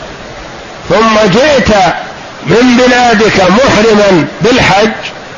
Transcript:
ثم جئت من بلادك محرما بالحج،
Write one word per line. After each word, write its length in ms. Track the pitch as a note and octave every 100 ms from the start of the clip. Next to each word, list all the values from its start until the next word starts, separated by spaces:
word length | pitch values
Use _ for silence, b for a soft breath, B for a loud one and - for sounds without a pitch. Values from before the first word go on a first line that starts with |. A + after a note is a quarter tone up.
| - - - - - - - - -
ثم 420 | F#3+ A3+ A3 G#3+
جئت 400 | F#3+ D4 C#4 - G#3 F3 - - - - - -
من 320 | G3+ B3+ A#3+
بلادك 580 | B3+ B3 B3 A#3 A3 -
محرما 880 | C#4 A3+ C4 G3 A3+ G#3 G3+ F3+ C#3 -
بالحج، 500 | G3+ B3+ E3 F#3+ A3 A3 - - -